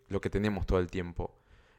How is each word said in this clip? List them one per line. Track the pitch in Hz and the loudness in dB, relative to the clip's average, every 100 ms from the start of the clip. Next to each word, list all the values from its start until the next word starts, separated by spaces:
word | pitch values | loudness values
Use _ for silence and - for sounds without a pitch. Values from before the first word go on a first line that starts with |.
| - | -6
lo | 95 | -2
que | 95 | 0
tenemos | 98 104 98 - | 2 2 0 2
todo | 95 | 2
el | 90 | 2
tiempo. | 92 87 85 87 - _ - _ | -2 -6 -6 -8 -8 _ -20 _